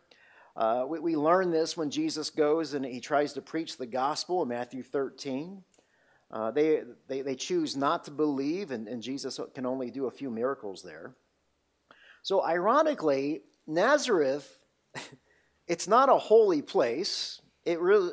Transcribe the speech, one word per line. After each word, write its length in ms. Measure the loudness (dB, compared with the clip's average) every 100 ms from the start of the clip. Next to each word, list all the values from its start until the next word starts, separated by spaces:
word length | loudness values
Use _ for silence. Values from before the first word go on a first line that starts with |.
| _ -20 _ -20 -16 -2
Uh, 300 | 0 2 -2
we, 120 | -4
we 160 | -2 0
learn 340 | 4 4 4
this 280 | 0 0 -2
when 120 | -4
Jesus 400 | -2 -2 -4 -4
goes 440 | 0 2 2 0
and 120 | -6 -6
he 140 | -8
tries 340 | -2 0 0
to 80 | -4
preach 360 | -8 -8 -6 -10
the 100 | -8
gospel 560 | -2 -2 -2 -2 -2
in 60 | -2
Matthew 340 | -4 -6 -10
thirteen. 800 | -6 -4 -4 -6 -8 -6 -8 -14 -20 _ _ _ _ _ _
Uh, 220 | -6 -4
they, 300 | 0 2 2 -2 -16 -10
they, 140 | -6
they 140 | -6 -6
choose 400 | -2 -2 -2 0
not 300 | 0 0 -4
to 60 |
believe, 600 | -2 0 0 -2 -4 -6
and, 160 | -8 -8
and 140 | -8
Jesus 360 | -8 -8 -8 -8 -10
can 120 | -8 -6
only 260 | -4 -6
do 140 | -4 -6
a 60 |
few 180 | -6 -8
miracles 520 | -2 -2 -2 -8 -12
there. 320 | -14 -16 -18 -20 _ _ _ _ _ _ _ -20 -20 -16
So 200 | 0 0
ironically, 1000 | 2 2 4 4 2 2 0 0 0 -6 -10 _ -4
Nazareth, 920 | 0 4 4 4 4 4 0 -6 -20 _ _ _ -16
<laughs> 720 | -16 -18 _ _ _ _ -6
it's 220 | -4 4
not 200 | 6 6
a 80 | 6
holy 440 | 8 8 8 4
place. 800 | 0 2 2 0 -4 -4 -6 -10 _ _ -2
It 160 | 0
re-, 300 | 4 4 4